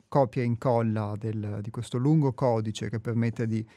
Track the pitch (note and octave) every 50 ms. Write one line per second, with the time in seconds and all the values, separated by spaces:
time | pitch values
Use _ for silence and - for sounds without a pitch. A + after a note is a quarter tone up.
0 | _ - - D3 C3+ A#2 - C3+ A#2+ A#2+ A#2 A2 - C3+ A#2+ A#2 A2+ A2+ G#2+ A2
1 | G#2+ G2+ G#2+ G#2 A2 A2+ G#2+ G#2+ G#2 G#2 G#2 G#2+ G2+ A#2 - B2 A2+ - - B2
2 | B2+ D3 D#3 D#3+ C#3+ C3+ A#2 - C#3+ B2 A#2 A2+ G#2+ A2 G#2 - A#2 G#2+ A#2 A2+
3 | - A#2+ A2 A#2 A2+ A#2 A2+ - A#2+ A2 A2 A2 A2 - -